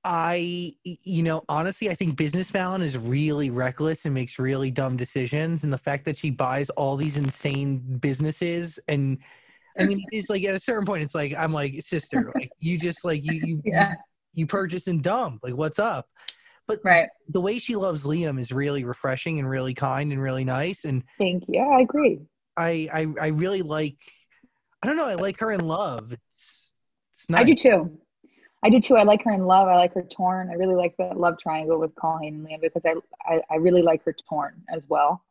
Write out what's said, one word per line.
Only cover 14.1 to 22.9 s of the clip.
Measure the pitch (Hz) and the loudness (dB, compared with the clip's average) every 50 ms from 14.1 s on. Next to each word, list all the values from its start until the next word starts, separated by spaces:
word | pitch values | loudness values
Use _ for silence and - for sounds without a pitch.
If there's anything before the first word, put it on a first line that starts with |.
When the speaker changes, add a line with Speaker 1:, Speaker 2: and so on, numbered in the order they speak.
| _ _ _ _ _ | _ _ _ _ _
Speaker 1:
you | 165 165 | -4 -2
purchasing | - - 196 190 170 170 180 - 190 175 160 | -2 -2 -2 -2 -4 -6 -6 -4 -2 -2 0
dumb. | 131 175 208 254 247 165 120 107 - | 0 0 0 0 -2 -4 -8 -10 -10
Like, | 127 123 | -8 -4
what's | 131 156 156 156 - | -4 -4 -2 0 0
up?" | 208 233 180 131 - _ _ _ - - - _ _ _ _ _ _ - | -2 0 -2 -6 -8 _ _ _ -14 -14 -14 _ _ _ _ _ _ -6
But | - 214 - | -6 -2 4
Speaker 2:
Right. | 185 175 170 160 - - _ _ - | 6 6 6 6 2 -4 _ _ -4
Speaker 1:
the | 147 185 | -2 0
way | 175 196 226 247 | 0 0 -2 -2
she | - - 233 | -4 -4 -2
loves | 202 190 190 165 151 139 | 0 0 -2 -2 -2 -2
Liam | 143 151 175 170 156 139 131 | -2 -2 0 0 -2 -2 -4
is | 123 113 | -6 -4
really | 127 131 139 147 143 143 127 | -4 -2 -2 -2 -2 -2 -4
refreshing | 120 123 - - 135 131 127 - 170 160 151 | -6 -6 -4 -2 -4 -2 -2 -4 -4 -4 -2
and | 135 131 | -2 -2
really | 131 131 131 131 127 | -2 -2 -2 -4 -4
kind | - 143 131 131 139 147 147 | -2 -2 -2 0 -2 -2 -2
and | 139 135 | -2 -2
really | 135 135 131 131 131 | -2 -2 -2 -2 -2
nice. | 131 127 131 151 180 196 - - | -2 -2 -2 -2 -4 -6 -6 -6
And | 156 135 127 - _ _ _ | -2 -2 -2 -4 _ _ _
Speaker 2:
Thank | 202 180 180 180 180 - | -2 0 0 -2 -4 -2
you. | - | 0
Yeah, | - 254 285 285 | 0 4 6 6
I | 254 | 6
agree. | 262 - - 294 302 240 - 139 147 _ _ _ _ _ _ | 6 4 4 2 4 2 2 0 -10 _ _ _ _ _ _
Speaker 1:
I, | 170 165 170 170 160 156 156 | -2 -2 0 0 -2 -4 -4